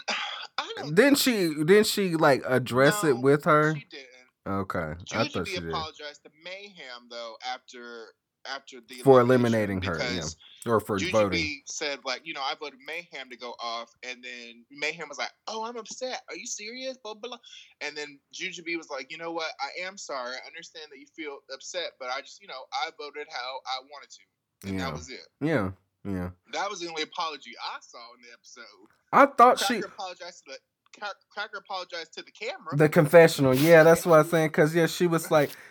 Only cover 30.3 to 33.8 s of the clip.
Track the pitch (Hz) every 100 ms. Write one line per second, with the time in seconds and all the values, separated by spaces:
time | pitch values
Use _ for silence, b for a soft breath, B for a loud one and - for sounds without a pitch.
30.3 | - - 135 _ _ _ - 208 190 _
31.3 | - 214 202 190 190 180 170 160 - 170
32.3 | - 220 359 175 147 151 175 147 175 160
33.3 | 160 135 131 156 165